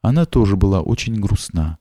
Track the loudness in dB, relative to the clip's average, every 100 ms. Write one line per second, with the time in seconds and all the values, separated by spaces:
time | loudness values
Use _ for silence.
0 | 2 0 2 2 2 2 2 0 -2 -4
1 | -4 -2 0 0 -4 -4 -4 -6